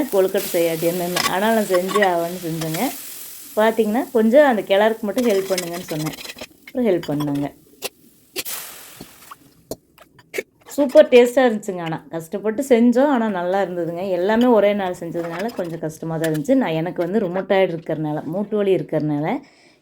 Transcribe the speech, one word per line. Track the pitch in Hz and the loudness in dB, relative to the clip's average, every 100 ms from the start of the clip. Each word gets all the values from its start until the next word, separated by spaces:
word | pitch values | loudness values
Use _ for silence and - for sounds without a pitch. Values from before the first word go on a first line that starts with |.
| 254 | 2
"கொழுக்கட்டை | 196 190 202 - | 2 2 0 -2
செய்யாட்டி | 175 170 160 170 | 0 0 0 -2
என்னன்னு." | 180 175 180 - | -2 -2 -2 -2
ஆனால் | 180 220 226 | 0 2 2
நான் | 196 | 2
செஞ்சு | 180 190 196 190 | 0 0 2 2
ஆவேன்னு | 170 170 180 | 0 -2 -6
செஞ்சேங்க. | 170 160 160 160 262 - - - - - - 208 | -6 -4 -4 -4 -4 -6 -14 -16 -16 -18 -6 0
பார்த்தீங்கன்னா, | 220 226 214 233 - | 2 2 0 -2 0
கொஞ்சம் | 233 220 277 285 | 2 6 6 6
அந்த | 214 | 4
கிளறுக்கு | 190 196 220 220 | 2 2 2 0
மட்டும் | 202 220 240 | -4 0 0
ஹெல்ப் | 196 190 | 0 0
பண்ணுங்கன்னு | 185 170 170 180 | -4 -4 -8 -8
சொன்னேன். | 156 156 - - - - _ | -6 -6 -8 -14 -16 -18 _
அப்புறம் | - 254 233 | -10 -2 0
ஹெல்ப் | 170 160 | 0 -2
பண்ணாங்க. | 147 147 143 143 - _ _ - - _ _ _ - - - - - - - - - - - _ _ - - _ _ - _ _ - - _ - | -4 -2 -4 -6 -10 _ _ -14 -14 _ _ _ -14 -12 -12 -14 -18 -20 -20 -20 -20 -20 -20 _ _ -16 -16 _ _ -20 _ _ -10 -10 _ -8
சூப்பர் | - 277 302 269 | -2 6 6 8
டேஸ்ட்டாக | 240 240 269 | 8 6 4
இருந்துச்சுங்க. | 254 214 202 180 | 2 2 -4 -6
ஆனா, | 165 160 - | -6 -6 -8
கஷ்டப்பட்டு | 165 160 202 208 220 | -10 -8 -6 -4 -4
செஞ்சோம், | 277 226 240 240 294 | 2 4 6 4 2
ஆனா | 254 220 | 2 0
நல்லா | 185 180 196 | -2 -2 0
இருந்ததுங்க. | 180 175 165 170 196 | -2 -4 -6 -4 -4
எல்லாமே | 175 190 226 247 | -2 2 4 4
ஒரே | 214 202 | 6 4
நாள் | 202 185 175 | 2 -2 -6
செஞ்சதுனால | 170 165 170 170 226 | -6 -6 -6 -6 -6
கொஞ்சம் | 220 175 165 | -6 -8 -6
கஷ்டமா | 160 160 165 160 | -8 -8 -6 -2
தான் | 160 | -2
இருந்துச்சு. | 156 143 269 | -2 0 2
நான், | 190 | 2
எனக்கு | 160 175 165 | -2 -2 -4
வந்து | 170 214 | -2 -2
ருமட்டாய்டு | 180 185 190 196 180 | -2 -4 0 2 2
இருக்கறனால, | 165 165 156 151 151 | 0 -6 -4 -4 -4
மூட்டு | 151 185 202 214 | -6 -6 -4 -2
வலி | 202 175 | 2 0
இருக்கறனால, | - 156 151 147 160 269 - _ _ _ | 0 -2 -2 -2 -2 -4 -8 _ _ _